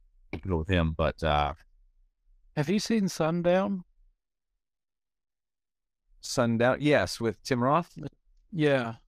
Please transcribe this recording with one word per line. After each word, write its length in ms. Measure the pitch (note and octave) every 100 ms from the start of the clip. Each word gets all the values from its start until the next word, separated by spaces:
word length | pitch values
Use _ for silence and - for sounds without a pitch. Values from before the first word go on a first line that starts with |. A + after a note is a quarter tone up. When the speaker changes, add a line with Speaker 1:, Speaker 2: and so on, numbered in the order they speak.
| _ _ _ E2 F#2+
Speaker 1:
go 100 | E2+
with 120 | D#2
him. 260 | F2+ D#2+ D#2+
But, 260 | D#2 -
uh, 320 | D#2+ D2 D2 C#2+ _ _ _ _ _ _ _ _ _ -
Speaker 2:
Have 120 | D3
you 120 | G#3
seen 280 | - A3 F#3+
Sundown? 760 | - D#3+ F3 F3 F3+ G3+ F#3+ - _ _ _ _ _ _ _ _ _ _ _ _ _ _ _ _ _ _ _ _ _ _ _
Speaker 1:
Sundown, 580 | - - A#2 A2+ A#2+ B2+
yes, 400 | D3 C3+ F#2+ -
with 200 | A#2 -
Tim 180 | - B2
Roth. 340 | B2+ D#3 E3+ - D3 - _ _ _
Speaker 2:
Yeah. 440 | F3 D3 C#3 A#2 A2+